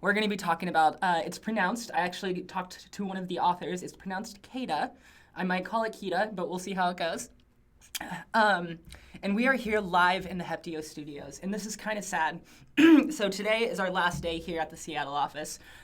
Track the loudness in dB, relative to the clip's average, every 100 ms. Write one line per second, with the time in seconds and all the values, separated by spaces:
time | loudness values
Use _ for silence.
0 | 2 2 2 0 0 0 2 4 4 4
1 | 2 2 0 -6 -4 0 0 0 -4 -2
2 | -2 -2 -6 -6 -6 -8 -10 -14 -20 -8
3 | -6 -6 -6 0 0 0 -4 -6 -8 -12
4 | -8 -8 -8 -14 -12 -8 -4 -2 -2 -6
5 | -20 -20 -20 -6 -2 -2 -2 -2 -2 -4
6 | -4 -2 -2 -4 -6 -6 -6 -2 0 0
7 | -4 -4 -10 -18 _ _ _ _ -16 -14
8 | -10 -12 -2 4 4 4 0 -10 -14 -20
9 | -20 -8 -2 2 2 2 2 -2 2 4
10 | 4 4 -2 -8 -6 -6 -6 -8 -8 -12
11 | -12 -12 -14 -10 -6 -6 -6 -8 -6 -6
12 | -4 0 0 -2 -14 -20 -6 8 10 10
13 | 8 0 -2 0 0 2 0 0 -2 2
14 | 2 0 -4 -6 -4 -4 -4 -8 -10 -6
15 | -4 -2 -2 -4 -10 -12 -16 -20